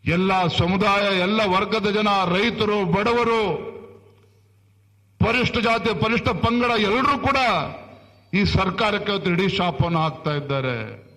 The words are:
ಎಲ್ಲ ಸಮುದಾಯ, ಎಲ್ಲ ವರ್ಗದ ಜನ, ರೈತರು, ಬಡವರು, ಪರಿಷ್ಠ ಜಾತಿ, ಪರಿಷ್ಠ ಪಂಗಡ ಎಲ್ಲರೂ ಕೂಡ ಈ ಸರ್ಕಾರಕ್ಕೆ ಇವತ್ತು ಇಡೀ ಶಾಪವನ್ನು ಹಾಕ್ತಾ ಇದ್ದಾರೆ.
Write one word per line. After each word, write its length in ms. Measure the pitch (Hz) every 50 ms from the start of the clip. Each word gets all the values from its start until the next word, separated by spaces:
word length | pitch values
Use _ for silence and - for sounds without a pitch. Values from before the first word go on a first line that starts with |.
| -
ಎಲ್ಲ 420 | 151 165 175 185 190 190 185 180
ಸಮುದಾಯ, 720 | 170 - - 170 175 190 190 214 202 196 202 202 202 196 180
ಎಲ್ಲ 220 | 175 190 214 220 214
ವರ್ಗದ 420 | 196 180 190 214 202 214 220 196 208
ಜನ, 180 | 202 214 214
ರೈತರು, 760 | 208 202 196 185 170 175 190 214 233 202 226 220 208 208 208 196
ಬಡವರು, 720 | 175 165 196 214 233 233 240 233 233 226 226 214 185 151 - - - - - - - - - - - - _ - _ _ _ _ _ _ _ _ _ _ _ _ _ _ _ _ _ _ _ 175
ಪರಿಷ್ಠ 320 | 214 247 254 233 - -
ಜಾತಿ, 460 | 240 214 233 226 226 - 226 208 160 220
ಪರಿಷ್ಠ 260 | 220 233 - - -
ಪಂಗಡ 420 | 196 160 - 226 233 240 240 240
ಎಲ್ಲರೂ 460 | 233 226 214 196 214 254 262 - 285
ಕೂಡ 200 | - - 262 269 269 262 233 196 160 143 - - - - - - - - - - - _ _ -
ಈ 120 | 196 202
ಸರ್ಕಾರಕ್ಕೆ 680 | 160 156 190 190 190 180 - 226 214 208 202 208 202
ಇವತ್ತು 200 | 202 190 156 185
ಇಡೀ 180 | 175 170 196 185
ಶಾಪವನ್ನು 500 | 185 196 180 180 170 - 180 170 170 160
ಹಾಕ್ತಾ 360 | 160 160 - - - 156 147
ಇದ್ದಾರೆ. 720 | 143 139 135 139 139 131 127 123 113 110 107 107 - - - -